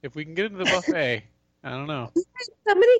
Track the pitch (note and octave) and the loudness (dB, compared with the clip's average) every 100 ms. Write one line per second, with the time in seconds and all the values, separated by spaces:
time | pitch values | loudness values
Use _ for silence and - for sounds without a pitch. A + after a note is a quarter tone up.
0 | C#3+ D3+ D#3 E3 G#3+ G3 F3 F3+ F3 F3 | -12 -12 -10 -4 -4 -4 -2 0 0 -2
1 | C3 A#2 - _ _ _ C3+ B2+ C#3+ D3 | 0 -2 -6 _ _ _ -10 -10 -6 -8
2 | A#2 - F#4 - B4 _ - F#4+ A#4 | -4 -6 -6 -12 -16 _ 0 4 6